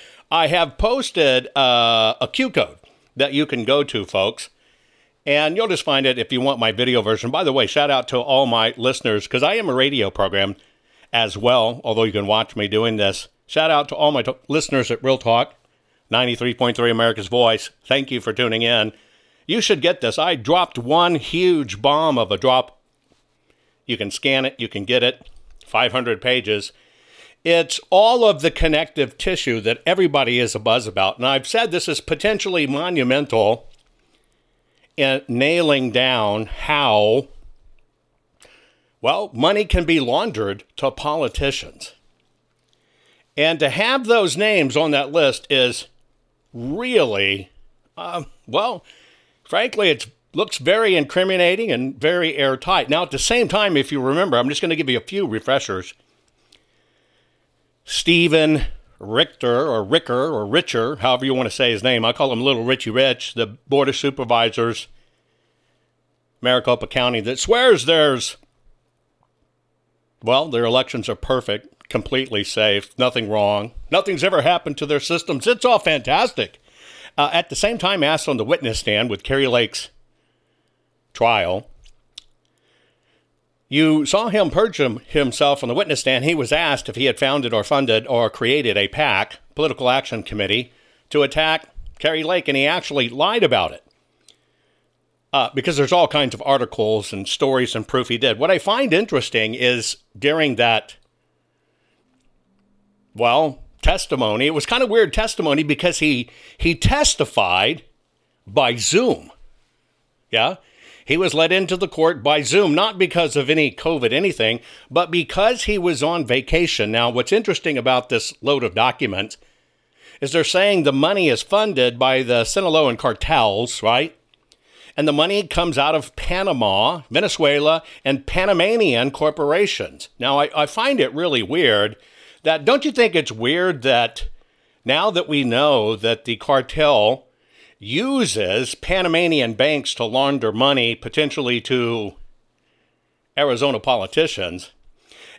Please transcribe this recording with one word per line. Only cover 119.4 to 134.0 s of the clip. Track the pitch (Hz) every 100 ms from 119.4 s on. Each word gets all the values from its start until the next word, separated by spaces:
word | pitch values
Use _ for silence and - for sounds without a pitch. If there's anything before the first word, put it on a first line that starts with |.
| _ _ _ _ _ _ - -
is | 139
they're | 160
saying | - 185 202 190
the | 143
money | 135 160 196 160
is | 113
funded | - 202 214 139 123 120
by | 131 131
the | 123 120
Sinaloan | 113 196 180 156 139 113
cartels, | 127 107 - 151 110 101 120 -
right? | 107 127 160 _ _ _ _ _ _ _ - -
And | 151
the |
money | 147 170 202 175
comes | 170 175 139
out | 143
of | 156 - -
Panama, | - 185 196 135 104 98 123 170 -
Venezuela, | 131 202 - 147 143 151 160 - -
and | 131 139 -
Panamanian | 180 196 175 196 233 190 117 135
corporations. | - 151 151 143 170 202 - 95 - - -
Now, | 123 143
I, | 147 151
I | 147
find | 220 254 254
it | 127
really | 139 175 127
weird | 98 165 131 104 107 110 _ _ - -
that, | 156 160
don't | 147 269
you | 285
think | 240 226
it's | 165 -
weird | 110 123 170 185 143
that | 131 120